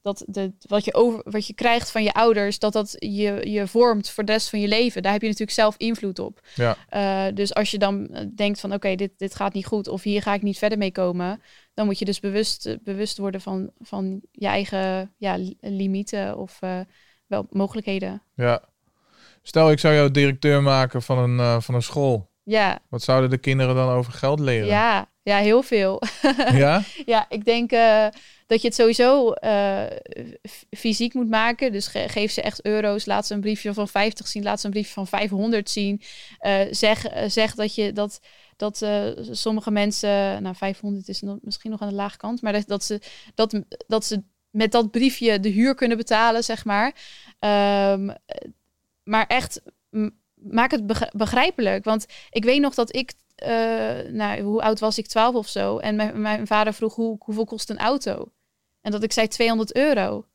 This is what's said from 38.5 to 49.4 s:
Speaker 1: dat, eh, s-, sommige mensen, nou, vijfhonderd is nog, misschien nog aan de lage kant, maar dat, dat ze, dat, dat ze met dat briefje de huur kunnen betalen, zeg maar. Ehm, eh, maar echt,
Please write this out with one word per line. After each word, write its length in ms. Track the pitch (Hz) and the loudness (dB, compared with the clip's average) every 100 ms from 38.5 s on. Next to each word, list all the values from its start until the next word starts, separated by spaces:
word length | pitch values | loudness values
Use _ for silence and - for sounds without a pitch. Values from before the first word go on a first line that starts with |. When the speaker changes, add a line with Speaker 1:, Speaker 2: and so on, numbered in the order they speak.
| _ | _
Speaker 1:
dat, 260 | 208 208 | -6 -4
eh, 220 | 208 208 208 - | -2 -2 -2 -6
s-, 200 | 226 220 | -10 -4
sommige 300 | 220 214 214 | -2 -2 0
mensen, 720 | 208 208 208 208 202 196 196 | 0 0 0 0 2 0 -2
nou, 120 | 190 185 | -6 -4
vijfhonderd 520 | 196 190 208 202 190 | -6 -4 -6 -6 -8
is 140 | 190 | -10
nog, 160 | 202 202 | -8 -10
misschien 300 | 214 196 220 | -10 -10 -8
nog 100 | 214 | -6
aan 80 | 208 | -6
de 40 | 202 | -4
lage 220 | 202 - | -6 -6
kant, 240 | 208 240 | -8 -4
maar 120 | 220 | -2
dat, 140 | 208 208 | -2 -2
dat 160 | 202 | -4
ze, 180 | - 208 - - - - | -4 -6 -8 -20 -12 -2
dat, 260 | 220 208 - - - | 0 0 -6 -16 -2
dat 180 | 220 - | -2 0
ze 160 | 208 - _ _ | -4 -6 _ _
met 220 | 214 220 | 0 4
dat 200 | 233 214 | 4 2
briefje 480 | 233 262 262 233 208 | 2 2 2 2 2
de 100 | 208 | 2
huur 260 | 202 254 269 | 4 2 4
kunnen 220 | 247 226 | 0 0
betalen, 460 | 226 220 233 226 | 2 4 4 2
zeg 220 | 233 220 220 | -2 -4 -2
maar. 280 | 202 247 - - - - _ | 0 0 -4 -20 -20 -20 _
Ehm, 720 | 208 208 202 202 196 196 196 | 0 4 4 4 2 2 -2
eh, 400 | - _ - - - _ _ _ _ | -8 _ -12 -12 -20 _ _ _ _
maar 220 | - 220 - | -2 0 2
echt, 340 | 247 | 0